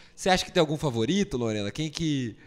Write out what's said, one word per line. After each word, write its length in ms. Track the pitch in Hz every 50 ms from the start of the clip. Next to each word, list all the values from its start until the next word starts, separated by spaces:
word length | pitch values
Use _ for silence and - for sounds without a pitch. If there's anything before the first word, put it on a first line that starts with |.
| - - -
Você 140 | - - 196
acha 140 | 185 180 -
que 80 | -
tem 80 | - 180
algum 180 | 160 147 156 143
favorito, 600 | 151 147 117 113 113 131 180 208 196 - - 123
Lorena? 320 | 120 113 107 104 101 101
Quem 200 | - - 156 156
que, 460 | 139 - 170 156 147 135 123 110 98 - -